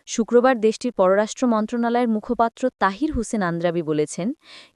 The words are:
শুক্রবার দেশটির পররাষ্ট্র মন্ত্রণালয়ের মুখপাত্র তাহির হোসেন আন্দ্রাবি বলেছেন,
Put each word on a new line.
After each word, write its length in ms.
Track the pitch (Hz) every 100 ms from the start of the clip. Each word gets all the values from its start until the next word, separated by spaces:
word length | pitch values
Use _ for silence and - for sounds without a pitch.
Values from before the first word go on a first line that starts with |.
| -
শুক্রবার 480 | - 220 240 247 240
দেশটির 340 | 220 - 247
পররাষ্ট্র 500 | - 185 196 214 - 254
মন্ত্রণালয়ের 640 | 220 220 240 233 240 247 214
মুখপাত্র 460 | - 240 226 - 254 -
তাহির 300 | 196 196 311
হোসেন 300 | 262 214 220
আন্দ্রাবি 400 | 175 170 170 170
বলেছেন, 440 | 151 151 151 - 196 311 - - -